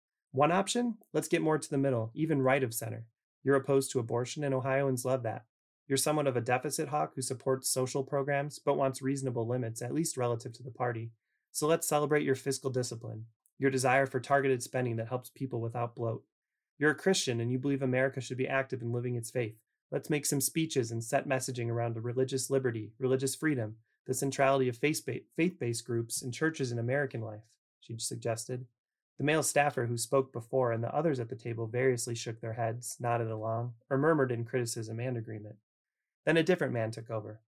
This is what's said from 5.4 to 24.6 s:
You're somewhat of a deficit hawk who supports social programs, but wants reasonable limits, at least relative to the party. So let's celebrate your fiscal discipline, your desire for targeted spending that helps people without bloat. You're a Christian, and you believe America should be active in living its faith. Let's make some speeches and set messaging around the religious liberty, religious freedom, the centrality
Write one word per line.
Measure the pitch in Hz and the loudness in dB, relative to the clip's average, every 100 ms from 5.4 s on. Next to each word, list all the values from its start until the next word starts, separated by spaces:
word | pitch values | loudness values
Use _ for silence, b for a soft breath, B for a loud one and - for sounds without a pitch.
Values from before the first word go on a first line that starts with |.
| - _ _ _ - | -10 _ _ _ -2
You're | 135 | 0
somewhat | - 151 143 | 2 2 2
of | 123 | 2
a | |
deficit | 117 127 151 - 156 | 2 0 0 -4 -2
hawk | 151 151 - | -2 -2 -4
who | |
supports | 127 127 - 131 - | -6 -2 0 0 0
social | 131 127 151 | 0 0 -2
programs, | 131 139 139 143 143 - | -2 -2 0 0 -2 -2
but | - 143 | 0 2
wants | 135 123 | 2 0
reasonable | 135 139 135 120 113 | -2 -2 -2 -2 0
limits, | 127 117 113 | -2 -2 -4
at | 120 | -4
least | 143 165 - | -2 -2 0
relative | 120 117 127 | -2 -2 -6
to | 120 | -12
the | 127 | -12
party. | - 123 117 113 - _ _ _ | -4 -2 -2 -6 -12 _ _ _
So | - 151 | 0 2
let's | 165 - | 2 4
celebrate | 147 147 151 | 2 4 4
your | 151 131 | 4 0
fiscal | 143 135 139 | 0 -2 -2
discipline, | 127 123 113 113 110 113 _ _ - | -2 -2 -6 -8 -10 -12 _ _ 0
your | 135 | 2
desire | 135 127 131 135 | 4 4 4 4
for | 131 | 0
targeted | - 143 139 127 | 2 2 4 0
spending | - 127 123 113 | -2 -2 -2 -2
that | 113 | -2
helps | 127 - | -6 -8
people | - 135 120 | -10 -6 -4
without | 113 120 120 117 | -4 -4 -4 -2
bloat. | 117 - - _ _ _ _ - | -4 -4 -8 _ _ _ _ 0
You're | 147 | 2
a | 147 | 4
Christian, | - 185 - 120 | 2 2 2 0
and | 117 | 0
you | 127 | 0
believe | 139 139 | 0 0
America | 135 127 135 135 | 2 2 2 0
should | 123 127 | -6 -4
be | 127 | 0
active | 135 131 120 | 0 -2 -4
in | 120 | -2
living | 120 123 120 | -2 -2 -4
its | 117 | -4
faith. | 127 113 - _ _ _ | -4 -4 -6 _ _ _
Let's | 139 - | -6 0
make | 151 139 | 0 0
some | 143 | 0
speeches | - 165 160 143 117 | 0 0 0 0 -2
and | 117 | -2
set | 117 139 - | -2 -2 0
messaging | 131 123 127 117 | -2 -2 -4 -2
around | 117 117 117 | -2 -2 -4
the | |
religious | 120 123 131 135 - | -4 0 0 -2 0
liberty, | 135 131 113 104 - | 0 0 -2 -8 -4
religious | 131 131 135 | 0 0 0
freedom, | - 156 139 107 107 _ _ - | -2 0 0 -4 -8 _ _ -6
the | |
centrality | 131 139 131 135 139 | -2 -2 2 4 4